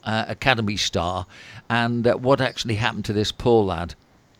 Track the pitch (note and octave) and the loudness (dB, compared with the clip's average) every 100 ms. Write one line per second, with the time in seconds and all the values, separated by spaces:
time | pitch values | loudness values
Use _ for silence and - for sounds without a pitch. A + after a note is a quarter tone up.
0 | - A2 A2+ G#2+ C#3 C3 G#2+ G2+ - G2 | -4 -4 -4 -2 0 2 0 -2 -2 -2
1 | E2+ F#2 F#2 - - - - A#2+ A#2+ A#2+ | -2 -4 -8 -14 -20 -16 -4 0 0 2
2 | A#2 - B2+ C3+ B2+ - A#2 G#2 A#2 A#2 | 2 2 2 2 2 -4 -4 -2 -2 -2
3 | G2+ G#2 G#2 - B2 A#2 G2 E2+ F2 - | -2 0 -2 0 4 4 4 -2 -6 -10
4 | _ _ _ | _ _ _